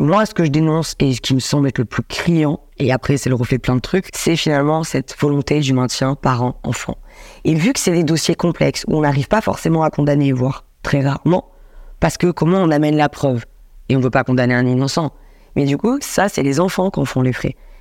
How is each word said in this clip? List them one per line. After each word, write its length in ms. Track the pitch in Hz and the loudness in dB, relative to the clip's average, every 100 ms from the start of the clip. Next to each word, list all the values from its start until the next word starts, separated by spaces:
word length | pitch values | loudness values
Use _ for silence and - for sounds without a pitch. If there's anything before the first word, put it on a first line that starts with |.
Moi, 260 | 143 196 214 | 2 2 0
ce 80 | |
que 100 | - | 0
je 60 | 165 | 0
dénonce, 460 | 147 160 156 156 - | 2 2 0 -2 0
et 140 | 143 | 0
ce 80 | 123 | 0
qui 140 | - 131 | 0 -2
me 40 | |
semble 280 | - 147 139 | 0 0 0
être 100 | - | 0
le 80 | 117 | -4
plus 180 | - | -4
criant, 560 | - - - 170 151 156 - - | -8 -4 0 2 2 -2 -8 -4
et 140 | 139 | 0
après, 260 | 131 - 143 | 0 0 -2
c'est 120 | - | 0
le 60 | 127 | -2
reflet 220 | 120 131 | 0 -2
de 40 | |
plein 140 | - 127 | 0 -2
de 60 | |
trucs, 260 | - 185 - | 0 -4 -4
c'est 220 | - - 165 | -4 0 0
finalement 480 | - 147 143 160 | 2 0 2 0
cette 320 | 165 - 127 - | -2 -4 -6 -2
volonté 400 | 147 143 135 147 | 0 0 0 0
du 120 | 135 | 2
maintien 440 | 131 127 - 131 143 | 0 0 -2 -2 -2
parent-enfant. 840 | 135 123 123 - - 120 - - - - - - | -2 0 -2 -4 -6 -6 -6 -12 -12 -20 -20 -6
Et 100 | - | -2
vu 200 | 160 190 | 0 0
que 60 | 277 | 0
c'est 120 | - | 0
des 120 | 170 | 0
dossiers 320 | 156 160 - 165 | 2 0 0 0
complexes, 500 | 170 160 143 - - | 0 0 0 -2 -2
où 100 | 156 | 0
on 40 | |
n'arrive 260 | 147 135 - | 2 0 0
pas 140 | 214 | 0
forcément 420 | - - 165 160 | 0 -2 0 2
à 80 | 156 | 0
condamner, 400 | - 147 147 139 | 0 0 2 2
voire 340 | 131 123 135 - _ | 0 -2 -4 -12 _
très 200 | - 147 | -2 0
rarement, 500 | 135 139 - 185 - - - - - - | 0 -2 0 0 -2 -16 -20 -20 -18 -2
parce 180 | 165 - | -2 0
que 140 | 175 | -2
comment 260 | 165 160 190 | 0 2 2
on 140 | 180 | 2
amène 260 | 147 151 151 | 2 2 2
la 100 | 147 | 0
preuve ? 380 | - 139 123 - - - - - | 0 -2 -2 -6 -18 -20 -14 -2
Et 80 | 135 | 0
on 40 | |
veut 100 | 127 | 2
pas 140 | 135 | 0
condamner 320 | 127 127 123 123 | 0 2 2 2
un 100 | 123 | 2
innocent. 480 | 127 135 160 147 - - - - - | 0 0 -2 -4 -6 -20 -20 -8 -2
Mais 100 | 139 | 0
du 120 | 139 | 0
coup, 220 | 226 277 | 0 -2
ça, 260 | - - 196 | -2 0 0
c'est 160 | - | 0
les 160 | 139 139 | 0 0
enfants 300 | 185 - 185 | 0 0 -2
qui 100 | - | 0
en 60 | 135 | -2
font 160 | - | 0
les 120 | 127 | 0
frais. 220 | 120 - - - - | 0 -4 -6 -16 -16